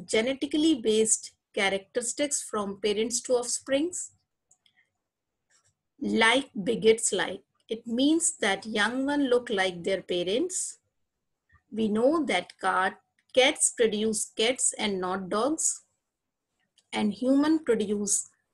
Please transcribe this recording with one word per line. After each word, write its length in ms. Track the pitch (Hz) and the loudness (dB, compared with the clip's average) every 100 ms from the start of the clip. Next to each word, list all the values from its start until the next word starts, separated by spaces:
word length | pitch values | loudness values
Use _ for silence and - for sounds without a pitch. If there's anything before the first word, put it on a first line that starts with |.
| 175 | -2
genetically 720 | 220 240 269 294 311 320 269 | 0 0 -2 -4 0 2 2
based 520 | 220 214 220 - - - _ | 2 2 2 0 -4 -20 _
characteristics 880 | - 196 196 - 247 240 - 294 - | -4 -2 -2 -4 -6 -6 -4 -4 -4
from 400 | - 214 202 196 | -6 -6 -6 -4
parents 400 | 208 202 233 233 | -2 -2 -2 -4
to 120 | - | 0
offsprings. 800 | 247 240 - - 277 339 - - _ _ _ _ _ _ _ _ _ _ _ _ _ _ _ _ _ _ _ | -2 0 -6 -2 0 0 -4 -12 _ _ _ _ _ _ _ _ _ _ _ _ _ _ _ _ _ _ _
Like 480 | 208 214 226 254 277 - | -2 2 4 4 0 -6
begets 500 | 185 208 214 220 - | -4 2 4 4 2
like. 300 | 196 - 196 _ _ - | -2 -4 -6 _ _ -12
It 160 | 226 233 | -10 -4
means 480 | 233 285 330 - - | 0 2 4 0 -2
that 240 | 208 196 220 | -2 -2 -2
young 400 | 214 214 254 269 | -2 0 0 -2
one 240 | 294 262 | 0 2
look 220 | 240 240 | 0 0
like 320 | 196 190 175 | -2 -2 -2
their 180 | 170 185 | -2 -4
parents. 760 | - 180 175 233 359 - - - _ _ _ _ _ _ _ _ _ | -2 -2 -2 -2 -2 -4 -8 -12 _ _ _ _ _ _ _ _ _
We 160 | 214 220 | -4 -2
know 380 | 214 254 330 233 | 2 4 2 2
that 340 | 185 - - | -2 -4 -4
cat, 400 | 190 185 190 202 _ _ _ 254 | -2 0 0 -4 _ _ _ 4
cats 400 | 262 311 - - | 4 4 0 2
produce 540 | 220 208 220 214 - - | 2 2 -2 -2 -4 -2
cats 380 | 226 262 - - | 0 0 -2 -2
and 200 | 214 190 | -2 -2
not 300 | 185 190 185 | -4 -4 -2
dogs, 540 | 208 262 320 - - - _ _ _ _ _ _ _ _ _ _ | -2 0 0 -2 -4 -12 _ _ _ _ _ _ _ _ _ _
and 220 | 220 214 | -2 -2
human 500 | 190 254 277 302 320 | 0 2 4 4 2
produce 640 | - 214 202 208 202 - - _ _ | 2 0 0 -2 -2 -2 -4 _ _